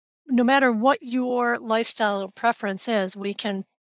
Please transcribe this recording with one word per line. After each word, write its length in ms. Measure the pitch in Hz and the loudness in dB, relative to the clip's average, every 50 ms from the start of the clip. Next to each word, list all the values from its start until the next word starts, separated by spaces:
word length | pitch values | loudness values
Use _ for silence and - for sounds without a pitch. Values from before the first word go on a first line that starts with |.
| _ _ _ _ _ | _ _ _ _ _
no 160 | 302 254 233 240 | 0 2 4 4
matter 280 | 240 269 277 269 254 | 4 4 4 4 2
what 280 | 233 214 226 269 285 - | 2 2 2 2 2 2
your 560 | 311 247 240 254 247 247 247 247 240 240 233 | -2 -4 -4 -2 -2 0 0 0 0 0 -2
lifestyle 640 | - 247 226 220 226 226 - - - 220 208 202 196 | -2 -2 -2 0 0 0 -2 -2 -2 0 0 0 -2
or 80 | 196 190 | -4 -8
preference 580 | - - - 233 233 - - 202 190 190 - | -6 -2 0 0 0 0 -2 -6 -6 -4 -4
is, 280 | 240 226 208 190 185 - | -2 0 0 -2 -2 -4
we 180 | 202 196 202 202 | -6 -8 -6 -6
can 300 | - - 214 196 190 196 _ _ _ _ | -6 -4 -4 -4 -4 -6 _ _ _ _